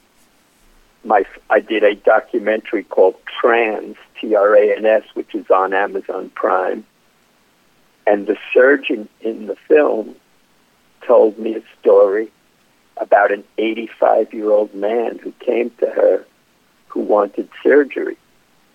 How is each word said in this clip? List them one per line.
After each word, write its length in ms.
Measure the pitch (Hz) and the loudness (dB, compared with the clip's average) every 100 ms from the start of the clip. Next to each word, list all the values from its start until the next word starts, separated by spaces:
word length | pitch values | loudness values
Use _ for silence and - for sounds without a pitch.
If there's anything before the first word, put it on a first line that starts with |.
| _ _ _ _ _ _ _ _ _ _ 240 | _ _ _ _ _ _ _ _ _ _ -2
my, 180 | 101 - - - | 0 -2 -8 -2
I 120 | 107 | -2
did 220 | 104 110 | 0 0
a 120 | 104 104 | 0 2
documentary 880 | - 110 - 120 101 110 - 107 | 2 2 0 -4 -2 -4 -4 -8
called 320 | - - 95 - - - | -4 2 2 0 -12 -4
Trans, 560 | 123 117 110 104 98 104 _ - | 0 2 0 -4 -10 -16 _ -12
T 160 | 117 104 | -2 2
R 220 | 101 104 | 4 4
A 180 | 104 98 | 4 2
N 100 | 110 | 2
S, 180 | 107 - | 0 0
which 200 | - - | -12 -10
is 160 | 104 - | -6 0
on 240 | 92 - | 0 2
Amazon 580 | 98 101 95 - 95 92 - | -2 -4 -6 -8 -10 -10 -6
Prime. 500 | 104 - - 147 - _ _ _ _ _ _ _ _ _ _ _ - | -2 -2 -2 -6 -12 _ _ _ _ _ _ _ _ _ _ _ -2
And 200 | 104 101 | -2 -2
the 100 | 101 - | -6 0
surgeon 560 | - 131 147 - - 220 _ | 2 4 2 -2 -8 -10 _
in 280 | 226 220 - | -10 -10 -10
the 80 | - | -8
film 600 | - 151 139 110 117 127 _ _ _ _ _ _ _ _ | 2 2 2 -2 -8 -16 _ _ _ _ _ _ _ _
told 380 | - 113 110 107 | 2 4 4 0
me 160 | 113 110 | -8 -8
a 80 | - _ | -12 _
story 520 | 117 98 101 104 110 _ _ _ _ _ _ - | 2 4 4 0 -6 _ _ _ _ _ _ -10
about 340 | - 101 101 | 0 2 2
an 120 | 104 - - | -2 -8 -6
eighty-five-year-old 1200 | 110 113 110 - 113 110 110 113 107 107 104 98 | -6 -6 -10 -2 0 2 -2 -4 0 0 0 -4
man 420 | 101 120 113 - | -4 -4 -6 -8
who 140 | - - | -14 -10
came 320 | - 117 120 - | -4 -4 -4 -4
to 80 | - | -4
her 360 | - 95 95 - _ _ _ _ _ - | 0 2 0 -4 _ _ _ _ _ -12
who 120 | 120 | -6
wanted 500 | 113 104 101 - 95 - | 0 0 0 -4 -12 -4
surgery, 520 | 135 139 139 - - - _ _ _ _ _ | 2 2 2 -4 -8 -10 _ _ _ _ _